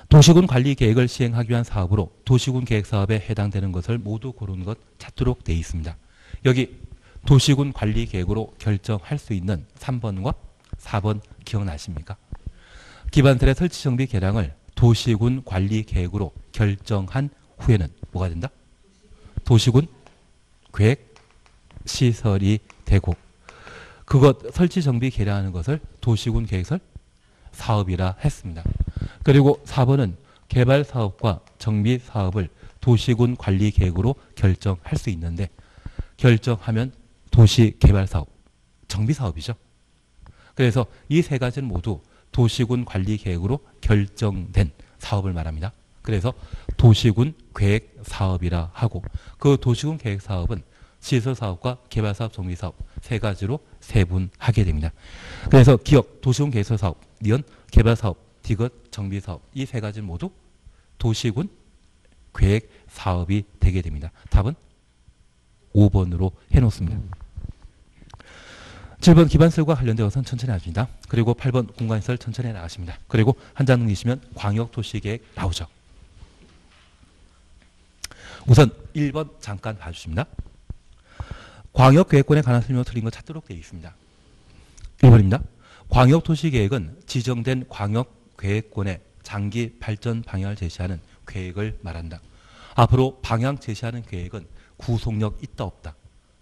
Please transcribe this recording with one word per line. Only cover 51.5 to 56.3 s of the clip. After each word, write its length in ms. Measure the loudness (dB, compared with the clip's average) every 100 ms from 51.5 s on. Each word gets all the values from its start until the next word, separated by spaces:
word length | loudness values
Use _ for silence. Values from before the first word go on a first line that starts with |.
| -6 -8 -8 -8
개발 260 | -4 -4
사업, 180 | -4 -8
정비 220 | -8 -8
사업 220 | -8 -10 -12 -16 -14
세 180 | -8 -4
가지로 420 | -4 -4 -6 -6 _ -20
세분하게 840 | -2 0 0 0 -6 -6 -2 0
됩니다. 280 | 0 -2 -4 -8 -18 -20 -18 -10 4
그래서 260 | 8 8 6
기업, 440 | 4 2 2 -4
도시군 300 | -2